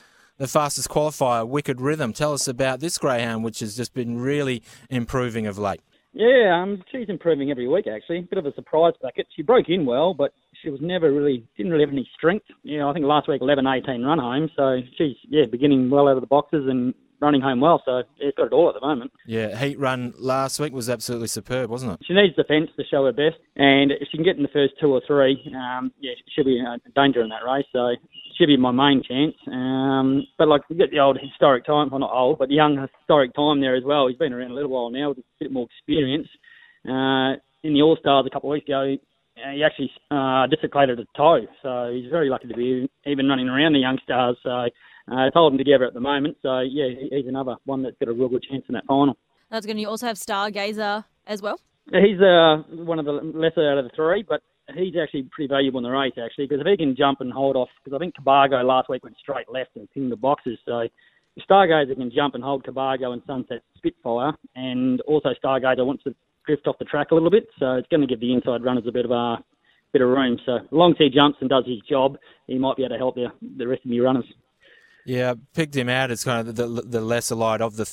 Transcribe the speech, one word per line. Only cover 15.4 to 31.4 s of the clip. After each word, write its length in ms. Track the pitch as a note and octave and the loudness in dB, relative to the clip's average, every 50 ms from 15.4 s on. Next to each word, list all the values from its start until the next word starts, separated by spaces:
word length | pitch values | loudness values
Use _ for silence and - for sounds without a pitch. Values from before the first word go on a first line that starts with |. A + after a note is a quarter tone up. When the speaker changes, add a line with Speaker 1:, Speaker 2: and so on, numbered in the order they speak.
| C3+ | 2
Speaker 2:
beginning 460 | A2+ B2 A#2+ C#3 D3 C#3+ C3 B2+ B2 | 2 0 0 4 4 4 4 4 4
well 160 | C#3 C#3+ C#3+ C#3 | 4 4 6 4
out 100 | C3+ C3 | 4 2
of 40 | |
the 60 | A#2+ - | 2 2
boxes 380 | C#3 D3 C#3+ - - D3+ C3+ C3 | 2 2 2 0 -2 -2 -2 0
and 280 | C3 B2+ B2 B2+ - _ _ _ _ - | -2 0 -2 -2 -4 _ _ _ _ -2
running 220 | C#3+ D3 D3 C3+ | 0 2 2 2
home 180 | B2+ C3+ B2+ A#2+ | 2 0 0 2
well. 240 | C#3+ E3 E3 C3+ - | 4 4 4 4 2
So 120 | C3 B2+ B2+ | -2 -4 -4
yeah, 320 | A#2+ _ _ - - C#3+ | -4 _ _ -8 -6 -4
it's 80 | - - | -2 -2
got 100 | D3 A2+ | -2 2
it 60 | B2 | 4
all 160 | D3 F3 D3 | 4 4 4
at 40 | - | 2
the 80 | G#2+ | -2
moment. 300 | B2 D3 D3+ A#2+ A#2 C#3 _ _ _ A#2 | -4 -4 -4 -4 -6 -10 _ _ _ -8
Speaker 1:
Yeah, 280 | A2+ A2+ A2 G#2 G2 | -4 -4 -4 -4 -4
heat 220 | A#2 C3+ C#3+ C#3+ - | -4 -4 -4 -4 -4
run 380 | C3+ B2+ C3 B2+ B2 A#2+ - - | -2 -2 -2 -2 -6 -8 -10 -8
last 420 | A#2 C3 B2+ C3+ C3+ C3 - - | -4 -2 -2 0 -2 -2 -4 -6
week 140 | D3 D#3 B2+ | -6 -6 -6
was 160 | C3 A2+ A#2+ | -8 -4 -4
absolutely 380 | A#2+ A2+ - - A#2+ A#2 A2+ G#2+ | -4 -4 -4 -8 -6 -6 -6 -6
superb, 420 | - A2 - - B2+ C3 B2+ G#2 | -8 -8 -8 -6 -4 -4 -4 -4
wasn't 240 | A2+ B2+ B2+ A#2 F2 | -6 -6 -6 -8 -8
it? 60 | - - - | -10 -6 -2
Speaker 2:
She 80 | F3+ | 0
needs 200 | G3+ G#3 F#3 C#3 | 2 2 0 0
the 80 | - C#3 | -2 -2
fence 260 | - D3 D#3 E3 - - - | 0 0 -2 -2 -4 -8 -12
to 60 | C#3 - | -8 -4
show 160 | D#3+ C#3+ C#3 | -2 0 0
her 60 | C3 | 0
best. 260 | A#2 C#3 D3 D#3+ D#3+ - _ _ _ | 0 0 -2 -2 -2 -4 _ _ _
And 360 | - D3 C#3 C3+ C#3 C#3 C#3 | 2 4 6 6 6 4 2
if 160 | C#3+ - C#3+ - | 0 -2 -6 -10
she 80 | - D3+ | -6 -2
can 60 | D#3 | 0
get 140 | F#3+ F3 - | 0 0 0
in 60 | C#3+ | -2
the 60 | C3+ | -2
first 240 | - D3 C#3 C3+ - - | 0 0 0 0 0 0
two 100 | D#3+ C#3+ | 0 2
or 100 | C3 B2 - | 2 2 0
three, 340 | - D3 C#3+ C3+ C3 C#3 B2 - D3 - | 0 2 4 4 4 2 0 -4 -14 -12
um, 360 | C3 B2+ B2 B2+ B2+ B2+ B2+ _ - | -12 -10 -8 -8 -6 -8 -8 _ -10
yeah, 140 | C#3 B2+ B2 - - - - | -12 -12 -12 -14 -14 -8 -2
she'll 120 | - C#3 | -2 0
be 120 | C3+ B2+ A#2+ | 2 2 0
in 80 | B2+ A#2+ A#2+ A#2+ _ - - | 0 -4 -8 -10 _ -4 0
danger 260 | C#3 C#3 C#3 B2 A#2+ | 2 2 4 4 2
in 80 | A2+ A2 | -2 -2
that 160 | A2 A2 A2 | -4 -8 -6
race. 200 | B2 C3+ C#3 C#3 _ | -4 -4 -4 -4 _
So 180 | - B2+ B2 B2 A#2+ - _ _ _ - - - - | -4 -2 -2 -2 -2 -4 _ _ _ -20 -20 -12 0
she'll 120 | - F3 D3+ | 0 4 4
be 100 | C#3+ B2+ | 6 4
my 140 | B2+ B2+ | 4 2
main 320 | B2 B2+ C#3 C#3+ C#3 B2+ - - | 2 4 4 4 4 2 0 -2
chance. 280 | B2 C3 D3 D#3+ - _ - - | -2 -2 -2 -2 -2 _ -14 -10
Um, 800 | - B2+ B2+ C3 C3 C3 C3+ C3+ C3+ C3+ C3 C3+ C3+ C#3+ - - _ - | -8 -6 -4 -2 -2 -2 0 0 0 2 2 2 2 0 -2 -4 _ 2
but, 100 | E3 D#3 | 4 4
like, 140 | D3 C#3+ - - | 4 4 2 -2
you 60 | D#3+ | 0
get 160 | E3+ - - | 0 0 0
the 80 | D#3+ D3+ | 4 4
old 180 | C#3 C#3 C3+ C3+ | 4 4 4 2
historic 460 | C#3 C3+ - - | -4 -10 -2 2